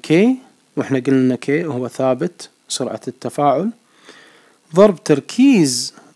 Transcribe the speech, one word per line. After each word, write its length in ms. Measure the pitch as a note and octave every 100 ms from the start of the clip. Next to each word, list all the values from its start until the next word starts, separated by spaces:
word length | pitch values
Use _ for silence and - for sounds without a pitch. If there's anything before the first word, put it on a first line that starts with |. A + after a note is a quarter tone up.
| -
K"، 60 | D#3+ A#3 B3+ - _ _ -
وإحنا 220 | - C3+
قلنا 380 | B2+ C3+ B2+ B2 -
K 40 |
هو 380 | D3+ E3+ B2 B2
ثابت 600 | - C3 B2+ F3 - - _ _
سرعة 340 | - B2 G#2+ -
التفاعل، 640 | - B2 - C#3+ C3+ G#3 - _ _ - - - _ _ _ _ D#3+
ضرب 280 | G#3 E3+
تركيز 920 | - C#3+ - - C#4 A#3 C#3+ B2 - - -